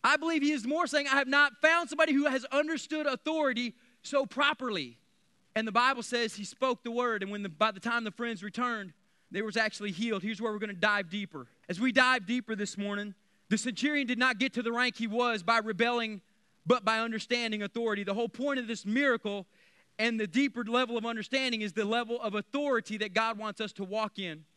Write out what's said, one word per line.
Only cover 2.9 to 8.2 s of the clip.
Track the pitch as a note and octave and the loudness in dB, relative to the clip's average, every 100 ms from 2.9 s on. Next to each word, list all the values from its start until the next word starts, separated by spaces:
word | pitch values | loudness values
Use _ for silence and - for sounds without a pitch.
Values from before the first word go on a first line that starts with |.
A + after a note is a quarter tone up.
| D#4 D4 | -2 -2
authority | B3+ D#4 D#4+ C#4+ A#3 A#3+ - _ _ | -2 -2 0 2 0 -4 -8 _ _
so | - C#4 | -4 -2
properly." | C4+ B3 C#4+ D4+ B3+ G3 C3 A#2+ _ _ _ _ _ | -2 0 0 0 -4 -4 -6 -12 _ _ _ _ _
And | G#3+ A3 | -4 0
the | |
Bible | G#3 B3+ C4 | 2 2 2
says | - A#3+ A3+ - | -2 -2 -2 -4
he | |
spoke | G3 - C4 B3 | -12 -2 -2 -2
the | A#3+ | -4
word, | A#3 B3 G#3+ | -2 -2 -2
and | G3 | -4
when | G#3 | -6
the, | G3+ | -8
by | D3+ G#3+ | 0 0
the | F#3+ | 2
time | A#3 A#3 | -2 -2
the | A3 | -2
friends | - | -6